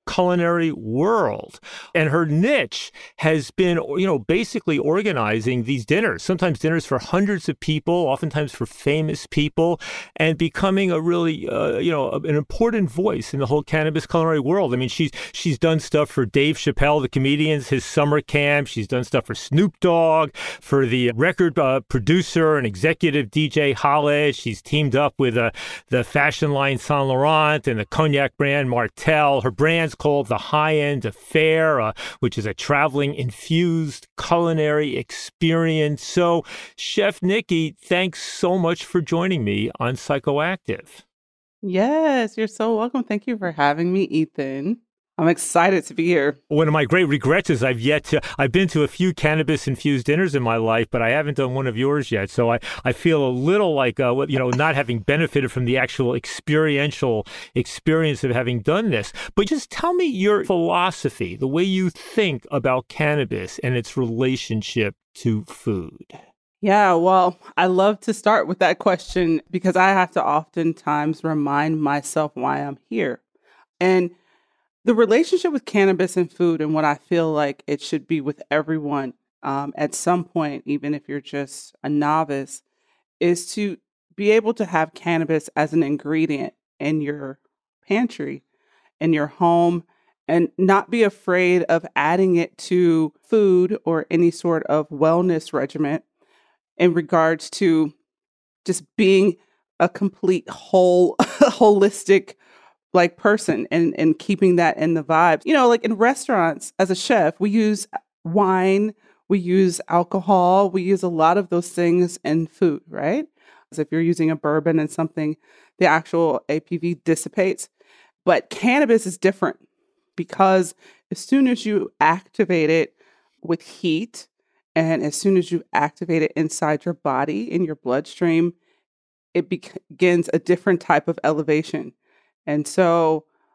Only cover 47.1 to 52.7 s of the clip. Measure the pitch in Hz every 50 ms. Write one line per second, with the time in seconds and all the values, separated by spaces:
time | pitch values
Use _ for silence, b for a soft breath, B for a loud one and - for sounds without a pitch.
47.1 | 143 143 - 131 160 196 - - 156 110 123 131 127 113 113 139 151 151 - -
48.1 | 160 147 B B B - 139 127 110 185 196 170 - 156 147 - - - 180 185
49.1 | 165 - - 151 156 160 151 143 156 135 - 139 131 - - 147 143 127 113 139
50.1 | 147 170 190 175 139 139 123 113 113 113 113 110 113 117 113 - - 120 113 113
51.1 | 127 151 151 147 135 143 135 127 127 135 135 127 107 113 131 139 147 147 131 -
52.1 | 120 101 98 - - - 120 117 117 113 B B